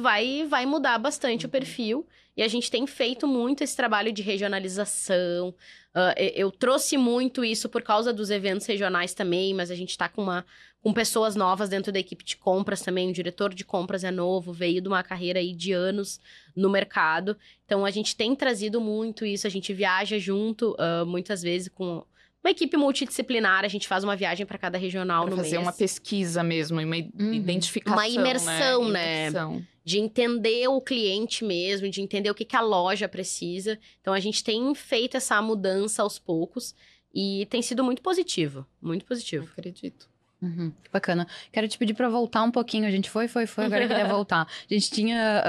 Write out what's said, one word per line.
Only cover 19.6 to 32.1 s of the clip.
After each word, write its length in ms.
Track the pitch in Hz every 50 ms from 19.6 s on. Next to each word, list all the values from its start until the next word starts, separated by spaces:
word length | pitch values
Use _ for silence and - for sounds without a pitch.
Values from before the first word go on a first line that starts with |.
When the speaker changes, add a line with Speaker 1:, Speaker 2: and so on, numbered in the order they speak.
| 175 - 202
Speaker 1:
viaja 440 | 185 202 190 185 185 208 190 214
junto, 580 | 208 175 190 196 202 214 226 220 - 240 214 - -
ah, 240 | 165 165 170 170 170
muitas 360 | 170 175 180 175 - 208 180
vezes 260 | 175 175 175 180 180 185
com 340 | _ - 190 180 170 160 - _ _ _ _ _ _ _ -
uma 60 | 359
equipe 260 | 370 - 339 269 -
multidisciplinar, 880 | 302 285 277 277 - 277 - - - 247 - 254 226 220 190 190 190 196
a 40 |
gente 200 | 208 185 202 -
faz 160 | - 190 185 196
uma 120 | 208 202
viagem 320 | 185 196 170 170 180 202
pra 100 | 190 202
cada 180 | 190 - 180 175
regional 500 | 185 185 180 180 190 185 185 170 165 170
Speaker 2:
Pra 100 | 180 185
Speaker 1:
no 20 |
Speaker 2:
fazer 200 | 185 175 156 170
Speaker 1:
mês. 40 | 170 175
Speaker 2:
uma 40 | 175 175
pesquisa 680 | - 208 185 - - - - 208 196 190 170 165 175
mesmo, 380 | 170 165 165 160 151 156 165 160
uma 160 | 156 160 165
i-, 140 | 165 160 - - 196
Speaker 3:
Uhum. 140 | 208 214 226
Speaker 2:
identificação, 600 | 220 196 180 175 185 - - - 226 - 202 202 214
Speaker 1:
Uma 80 | 208
imersão, 800 | 226 240 233 - 254 254 254 254 262 - 320 285 262 254 247 240
Speaker 2:
né? 60 | 220
Speaker 1:
né? 280 | 202 180 170 165 160 156 156
Speaker 2:
Imersão. 360 | 156 156 175 160 156 165 180 175 - _ _ -
Speaker 1:
De 140 | 165 180 208
entender 680 | 214 220 - - 240 240 240 233 208 226 226 240 247
o 120 | 254 269 262
cliente 640 | 262 - 269 233 220 196 190 208 226 226 - - 226
mesmo, 440 | 208 180 170 175 190 202 196 196 196
de 120 | 180 196
entender 280 | 196 190